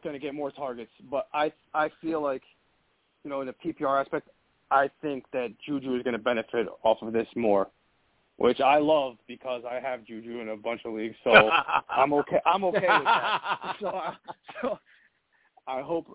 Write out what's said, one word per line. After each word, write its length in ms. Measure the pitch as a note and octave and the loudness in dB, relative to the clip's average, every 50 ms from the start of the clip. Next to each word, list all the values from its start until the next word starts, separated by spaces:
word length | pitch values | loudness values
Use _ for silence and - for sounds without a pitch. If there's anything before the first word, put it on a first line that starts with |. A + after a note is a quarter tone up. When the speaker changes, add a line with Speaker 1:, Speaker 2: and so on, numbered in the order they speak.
Speaker 1:
gonna 160 | - E3 D3 C3+ | -8 -10 -10 -8
get 160 | D3 C#3+ C#3 | -10 -10 -8
more 160 | D3+ C#3+ C#3 | -6 -8 -8
targets, 400 | - C#3 C#3+ C3 A#2+ A#2+ A2 - _ _ - B2+ | -8 -8 -8 -8 -8 -10 -14 -16 _ _ -12 -6
but 180 | C#3+ C3 - - | -4 -4 -4 -4
I, 200 | - D3+ D3+ D#3 - _ _ _ - | -2 -2 -2 -2 -4 _ _ _ -2
I 160 | D#3 D3+ - - _ | -2 -2 -2 -4 _
feel 200 | E3 D#3+ E3 D3+ | -6 -4 -4 -2
like, 220 | D3 C#3 C3 C3 - _ _ _ _ _ _ _ _ _ _ _ _ _ _ _ - | -2 -2 -4 -6 -10 _ _ _ _ _ _ _ _ _ _ _ _ _ _ _ -12
you 60 | C#3+ | -8
know, 100 | C#3 C#3 | -8 -6
in 60 | C3+ | -6
the 60 | B2+ | -8
P 200 | B2+ - - E3+ | -10 -8 -8 -8
P 120 | - - D3+ | -6 -2 0
R 160 | C3+ C#3 C#3 | 2 2 2
aspect, 280 | C3+ - D#3+ D3 - _ _ _ _ _ _ _ _ _ | 0 0 -4 -6 -6 _ _ _ _ _ _ _ _ _
I 200 | - C3+ C#3 - - _ | 2 2 2 2 -2 _
think 240 | D#3 D3 C#3 B2+ - _ | -8 -8 -6 -8 -10 _
that 180 | C#3 B2+ B2 A#2 A#2 - - | -6 -6 -4 -6 -8 -12 -8
Juju 300 | D3+ D3 C3+ B2+ C3 B2+ | -6 -6 -6 -4 -4 -4
is 60 | B2 | -2
gonna 160 | B2+ B2+ A#2 G#2+ | -2 -2 -4 -2
benefit 480 | A2 B2 B2 A2+ - - - A#2 G#2 - - - | 0 0 0 0 -2 -2 -2 -2 -2 -2 -6 0
off 160 | - A2+ A2 - | 2 2 2 2
of 100 | A2+ A2+ | 0 -2
this 160 | A2+ A2+ G#2+ - - | -2 -2 -2 -2 -2
more, 320 | A#2+ A#2 G#2+ G2+ G2 F#2+ - _ _ _ _ _ _ _ _ _ _ _ _ _ | 0 2 4 4 4 2 0 _ _ _ _ _ _ _ _ _ _ _ _ _
which 240 | - - A#2+ B2 - | 2 2 2 4 4
I 180 | C3+ C3 D3 D3+ | 4 4 6 6
love 380 | D3+ D3+ D#3 D3 C3+ B2+ A#2 - _ | 6 4 4 2 2 -2 -6 -12 _
because 360 | - B2 - - C3 B2+ A#2+ A#2 A#2+ | -18 -16 -10 -8 -8 -8 -6 -6 -8
I 120 | B2 B2 | -8 -6
have 240 | B2 C3+ B2+ A#2+ A2 | -6 -6 -8 -8 -10
Juju 360 | A2 A2+ A2 A2 A#2 A#2 A#2+ | -12 -14 -12 -12 -10 -10 -8
in 100 | A2+ G#2+ | -8 -8
a 60 | A2 | -10
bunch 260 | G#2+ A2 A2+ A#2 A2+ - | -6 -6 -6 -6 -6 -6
of 80 | A#2 | -8
leagues, 240 | A2 G#2+ A2 A2+ G#2+ - - | -6 -6 -6 -6 -8 -2 4
so 60 | - | 8
Speaker 2:
<laughs> 580 | - - A2 - E3 D#3 C3+ D#3+ D#3 C#3+ - - | 10 10 10 8 4 2 2 0 -2 -2 -2 0
Speaker 1:
I'm 240 | - B2 C3+ D3 D3 | 2 2 2 4 4
okay. 260 | C#3+ C#3+ - F3+ - - | 2 0 2 -2 2 2
I'm 180 | E3 F3 G3 G3 | 2 2 2 0
okay 160 | F3 G#3 F#3+ | 0 0 0
with 240 | F#3 F3+ G#3+ - C#3 | 2 4 4 4 4
that. 720 | G#3+ A3+ D#3+ - G#3 - - C#3+ G3 F3 - - G3+ - | 2 2 2 2 0 -2 -2 -4 -6 -6 -6 -6 -10 -10
Speaker 2:
<laughs> 40 | - | -8
Speaker 1:
So, 80 | G#3 F3 | -8 -6
I, 260 | F3+ F#3 D#3+ F3 - - _ E3+ - - _ - - - | -6 -6 -8 -8 -10 -10 _ -18 -18 -16 _ -18 -10 -8
so 180 | B3 A3 G3+ - _ _ _ _ _ _ _ _ _ _ _ _ _ _ _ - _ C3 | -6 -6 -6 -8 _ _ _ _ _ _ _ _ _ _ _ _ _ _ _ -16 _ -8
I 140 | C3 B2+ | -8 -6
hope, 240 | C#3 D3 E3+ E3 - - | -4 -4 -4 -4 -4 -8